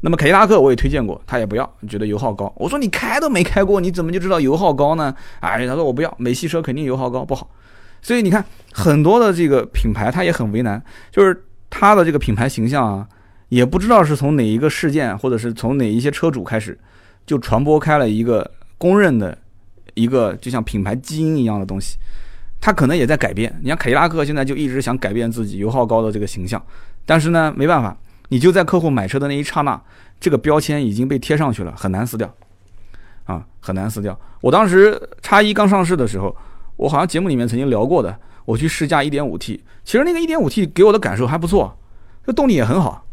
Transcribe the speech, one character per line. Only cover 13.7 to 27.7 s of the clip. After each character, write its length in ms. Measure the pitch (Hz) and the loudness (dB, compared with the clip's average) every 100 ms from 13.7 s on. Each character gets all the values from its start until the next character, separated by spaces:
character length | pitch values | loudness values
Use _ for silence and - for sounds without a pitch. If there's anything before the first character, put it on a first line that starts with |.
| 175 | 2
知 120 | 202 | 4
道 160 | 233 | 4
是 100 | 160 | 4
从 220 | 147 139 151 | 2 0 2
哪 100 | 110 | 2
一 100 | 110 | 0
个 140 | 147 | 0
事 180 | - 160 | -2 -2
件， 300 | 143 127 98 | -2 -2 -4
或 100 | 131 | -2
者 80 | 120 | -2
是 160 | 117 | -4
从 240 | 110 117 139 | -6 -4 0
哪 120 | 120 | 0
一 80 | 110 | 0
些 140 | 135 | -2
车 180 | 139 165 | 0 -2
主 140 | 135 | -2
开 160 | 90 110 | -4 -6
始， 180 | 104 - - _ _ _ - | -6 -14 -18 _ _ _ -4
就 100 | 147 | -4
传 220 | - 113 | 0 0
播 120 | 143 151 | 2 2
开 220 | 156 151 | 2 2
了 100 | 123 | 2
一 140 | 107 | 0
个 260 | 117 110 - - - - | 0 0 -2 -12 -20 -4
公 200 | 175 196 | 2 4
认 180 | 196 123 | 4 2
的 180 | 95 78 - - - - - | -2 -8 -18 -20 -20 -20 -16
一 120 | - 117 | -2 0
个 260 | 131 110 - | 2 0 -2
就 120 | - | -4
像 140 | 123 | -4
品 220 | 113 107 | -2 -4
牌 100 | 98 | -4
基 240 | 117 127 156 | -6 -6 -4
因 200 | 156 156 | -2 0
一 60 | |
样 140 | 120 104 | 0 -2
的 80 | 95 | -6
东 140 | 95 | -6
西， 160 | 101 - - - - - - - | -4 -4 -4 -6 -8 -10 -10 -4
它 120 | - | 0
可 140 | 196 135 | 2 2
能 100 | 165 | 2
也 80 | |
在 120 | 123 147 | 2 0
改 180 | 110 | 0
变。 180 | 95 113 - | -2 -4 -4
你 60 | 113 | -4
像 80 | 156 | -2
凯 120 | 131 | 0
迪 60 | 120 | 2
拉 120 | 170 | 2
克 160 | 160 | 0
现 80 | 143 151 | -2 -2
在 80 | |
就 100 | 135 | -4
一 140 | 139 147 | -2 -4
直 120 | 127 | -4
想 160 | 123 123 | -4 -4
改 160 | 101 | -4
变 160 | 107 117 | -4 -4
自 160 | 113 | -4
己 140 | 107 98 | -6 -4
油 100 | 101 | -4
耗 160 | 131 | 0
高 160 | 117 113 | 0 0
的 120 | 110 | 0
这 80 | 107 | -2
个 60 | 101 | -6
形 200 | - 92 | -6 -6
象， 160 | 107 - - - - | -6 -8 -14 -14 -14
但 160 | - 160 | 2 2
是 100 | 156 | 4
呢， 220 | 165 156 - | 2 0 0
没 100 | |
办 160 | 143 | 2